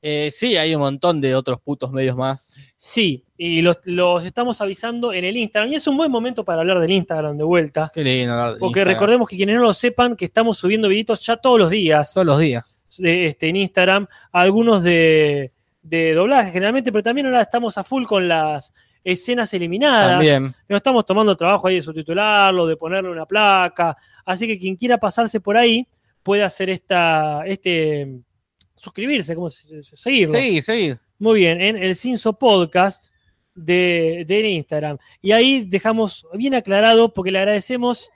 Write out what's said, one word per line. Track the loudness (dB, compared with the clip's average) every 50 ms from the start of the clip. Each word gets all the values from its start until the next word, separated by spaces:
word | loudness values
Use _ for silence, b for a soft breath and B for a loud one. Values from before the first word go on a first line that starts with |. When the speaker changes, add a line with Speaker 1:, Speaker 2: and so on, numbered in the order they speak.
| -6
Speaker 1:
Eh, | -6 -6 -4 -4 -6 -6
sí, | -4 -2 0 0
hay | 0 0 0 0
un | 0
montón | -2 -2 -4 0 0 0 0 0
de | 0 0 0
otros | 0 -2 -2 -6 -6
putos | _ -8 -8 -8 -8 -8 -4
medios | -4 -2 -2 -2
más. | -2 -4 -4 -6 -8 -12 b b -20 -20 b b
Speaker 2:
Sí, | _ -18 -8 -2 -2 0 0 -2 -4 _ _ _
y | _ -6 -4 -2 2
los, | 2 2 2 0 _
los | -8 -4 0 0 0 0 -2 -4
estamos | -6 -6 -6 -4 -4 -4 -6 -6
avisando | -8 -8 -8 -8 -8 -8 -6 -6 -6 -4
en | -4 -6
el | -4 -4
Instagram. | -4 -6 -4 _ -4 -2 -2 -4
Y |
es | -4 -2
un | -2 0 0
buen | 0 0
momento | 0 -2 -4 -4 -6 -6 -6
para | -4 -2 -2 0
hablar | 0 0 0
del | 2 2
Instagram | 2 0 0 -2 -6 -6 -4 -6 -4
de | -4 -2
vuelta. | 0 2 0 0 0 _ -4 -6 -4 -6
Speaker 1:
Qué | -4 -2
lindo | 0 0 0 -2 -2 -2
hablar | -2 -2 -4 -4
del | -4
Speaker 2:
Porque | -6 -2 0 0
Speaker 1:
Instagram. | 0 0 0
Speaker 2:
recordemos | 0 2 2 2 2 0 -2
que | -4
quienes | -4 -2 0 2
no | 2
lo | 2 2 2
sepan, | 0 -2 -4 0 2 0 0 0
que | -4 -8
estamos | -2 _ 0 0 0 -2
subiendo | -2 0 0 0 0 0 0
videitos | 0 0 0 -2 -4 -4 -2
ya | -4 -4
todos | 0 2 4 4 6
los | 4 4
días. | 2 0 2 4 4 4 2 0 0
Speaker 1:
Todos | 0 2
los | 4 4 4
días. | 4 2 0 -4 -8 _ _ _ _ _ -12
Speaker 2:
De, | -2 0 0 2 2 0
este, | -2 -4 _ -4 -2
en | -2
Instagram, | -2 -2 0 _ 2 4 4 2 2 0 b b b b b b
algunos | 4 4 4 4 4 4 4 2 4 4
de, | 2 4 4 6 6 6 4 4 2 0 -2 -6 -8 _ _ _ _ _ _ _
de | -6 -4 -2 0 2 2
doblaje | 2 2 4 4 2 2 2 -2
generalmente, | -2 -2 0 0 0 -2 0
pero | -2 -2 -2
también | -2 -2 -2 -2
ahora | 0 2 0 0
estamos | 0 -2 -4 -4 -4 -6
a | -6 -8
full | -4 -4 -4 -2
con | 0 0 0 0
las | 0 0 0 0 -2 -4 -6 -10 -14 _ _ _ _ _ _ _
escenas | -4 -4 -4 -2 -4 -4 -4 -4 -4 -4
eliminadas. | -6 -4 -4 -4 0 2 2 4 4 4 4 4
Speaker 1:
También. | 4 4 4 4 4 0 -4 -8 _ _
Speaker 2:
Que | _ -4
nos | -2
estamos | _ 2 2 2 2
tomando | 2 0 2 2 2 2
el |
trabajo | 2 2 2 2 2 2
ahí | 0 0
de | 0 -4
subtitularlo, | -6 -10 -10 -8 -4 -2 -2 0 2 4 4 4 4 4 2 0
de | 0 -2 -4
ponerle | -6 -6 -4 -4 -4 -6
una | -8 -10 -8
placa. | _ 0 2 2 4 4 4 2 0 _ -2 -2 -2 -2 b b b b b b
Así | -8 -6 -4 -4
que | -6 -6 -6
quien | -6 -8 -6
quiera | -4 0 0 0
pasarse | 2 0 -2 0 0 -2 -2 -2 -4
por | -2 0 2 4
ahí | 4 4 2 2 -2 _ _ _ _ _ _ _ _
puede | -2 0 0 0
hacer | -2 -2 -4 -4 -4
esta, | -4 -6 _ _ 0 2 2 2 2 0 0 -2 -4 -6 -6
este, | -6 -8 -6 _ -2 0 0 0 0 -2 -4 -6 -8 -12 -16 _ _ _ _ _ _ _ _ -20 _ _
suscribirse, | _ -20 -18 _ -8 -6 -4 -4 -4 -4 -6 -8
¿cómo | -8 -8 -10
se, | -10 -14 _ _ -20 -20 -20
se, | -20 _
seguirlo? | -12 -6 -2 0 2 2 2 2
Speaker 1:
Seguir, | 0 0 0 0 -2 -2
seguir. | -2 -2 -2 -2 -2 -4 -8 _ _ _ _
Speaker 2:
Muy | 0 2 4 4
bien, | 4 2 2 0
en | 0 -2 -2
el | -2 -4 -4 -4
Cinso | -4 -4 -6 -6 -2 -4 -4 -4 _
Podcast | 2 4 4 4 2 2 2 2 2 2 0 -8 _ _ _ _ _ _ _ _ _ _ _
de, | -14 -4 0 0 2 2 2 0 0 0 -2 -2 -4 -6
de | -2 -2 -2 0 -2 -4
Instagram. | -4 -6 _ -6 -6 -4 -6 -8 -10 b b b b
Y | 0 2 4
ahí | 4 4 4 2 0 -2
dejamos | -2 -4 -2 0 0 0 0 -2 -4 -4 -10 -18 -14 -10
bien | -6 -4 -2 -2
aclarado, | -2 -2 0 0 2 4 4 6 6 4 2 _
porque | -4 -4 -2
le | -2 0
agradecemos | 0 0 0 -2 -2 -6 -6 -4 -2 -2 -4 -4 -10 -20 _